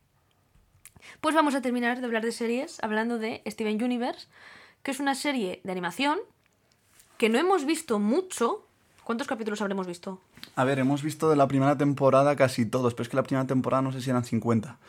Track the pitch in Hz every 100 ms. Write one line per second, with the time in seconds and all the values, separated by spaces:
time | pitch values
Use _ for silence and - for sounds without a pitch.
0 | _ _ _ _ _ _ _ _ - -
1 | - - 311 302 302 277 254 247 240 247
2 | 247 226 226 226 233 240 320 - 220 214
3 | 226 233 220 - - 208 220 214 247 247
4 | 247 - - - - - - _ - 269
5 | 285 269 294 269 185 180 190 185 170 175
6 | 285 330 - _ _ _ _ _ _ _
7 | _ - 220 233 349 392 277 320 - 214
8 | 208 285 370 - 240 415 - _ _ _
9 | - 233 285 240 214 208 202 196 180 175
10 | - 135 _ - - - 131 135 131 143
11 | 151 139 160 147 139 139 135 143 143 139
12 | 135 131 143 143 131 127 113 127 123 117
13 | 120 135 123 135 131 131 123 131 135 131
14 | 127 123 120 117 113 113 127 -